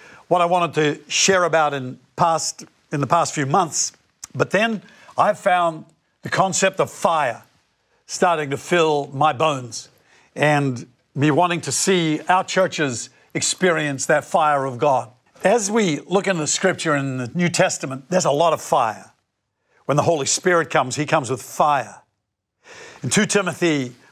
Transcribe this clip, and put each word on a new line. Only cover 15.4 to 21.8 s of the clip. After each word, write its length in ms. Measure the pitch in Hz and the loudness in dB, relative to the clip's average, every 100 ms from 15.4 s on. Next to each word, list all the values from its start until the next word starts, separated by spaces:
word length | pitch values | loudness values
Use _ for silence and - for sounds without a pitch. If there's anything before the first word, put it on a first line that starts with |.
As 260 | 190 233 202 | 2 2 2
we 300 | 226 196 143 | 0 0 -2
look 260 | - 185 190 | -2 -2 0
into 140 | 180 | -2
the 80 | 147 | -2
scripture 480 | - 185 170 165 147 | 0 0 0 -2 -2
in 220 | 139 127 | -2 -6
the 120 | 120 160 | -6 -2
New 120 | 175 | 0
Testament, 580 | 175 180 - 147 135 - | 2 0 0 -8 -10 -4
there's 160 | 180 | 0
a 80 | 170 | 2
lot 200 | 143 170 | 2 2
of 80 | 151 | 0
fire. 500 | - 156 117 104 - _ _ _ _ _ _ _ | 0 0 0 -4 -14 _ _ _ _ _ _ _
When 120 | - 143 | -2 2
the 80 | |
Holy 220 | 127 165 135 | 2 0 -2
Spirit 440 | - 185 175 160 | -2 2 2 2
comes, 240 | 156 127 | 0 0
he 120 | 127 151 | -4 -2
comes 220 | 156 123 | -2 0
with 140 | 127 | -6
fire. 600 | - - 156 143 | -4 0 2 2